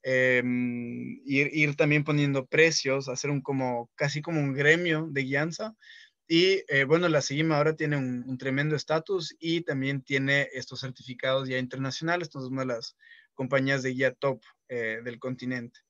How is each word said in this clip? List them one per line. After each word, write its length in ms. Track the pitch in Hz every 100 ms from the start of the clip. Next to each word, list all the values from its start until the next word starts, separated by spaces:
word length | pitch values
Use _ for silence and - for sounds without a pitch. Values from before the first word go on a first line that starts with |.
em, 1160 | 135 131 127 127 123 123 123 120 120 120 123 - 139
ir, 240 | 139 147
ir 220 | 156 147 143
también 280 | 156 151
poniendo 420 | 147 147 143 139 127
precios, 640 | 170 160 156 135 135 135
hacer 220 | 123 143
un 100 | 143
como, 480 | 139 135 127 120 120 -
casi 260 | 143 147
como 180 | 151 165
un 140 | 139
gremio 540 | 135 147 165 175 156 160
de 140 | 139
guianza. 520 | 131 139 156 165 220 220 - - - _ _
Y, 380 | 165 185 196 -
eh, 160 | 143 135
bueno, 240 | 160 175
la 120 | 151
segim 300 | - 139 160
ahora 240 | 151 151 156
tiene 220 | 151 147
un, 260 | 131 123 127
un 120 | 127
tremendo 400 | 135 135 151 151
estatus 580 | - 160 156 190 156 -
y 220 | 165 165
también 400 | 165 139 135 139
tiene 460 | - 139 135 143 135
estos 260 | 131 - 127
certificados 680 | 131 123 127 123 131 135 131
ya 80 | 127
internacionales, 720 | 127 131 135 - 160 175 165
entonces 200 | 143 127
una 120 | 131
de 60 | 127
las 280 | 117 - _ - - _
compañías 500 | - 131 139 135 139
de 100 | 131
guía 200 | 127 131
top, 280 | 123 139 131 - _ _
eh, 320 | 123 113 110
del 160 | 120 117
continente. 600 | 127 123 127 127 120 _ _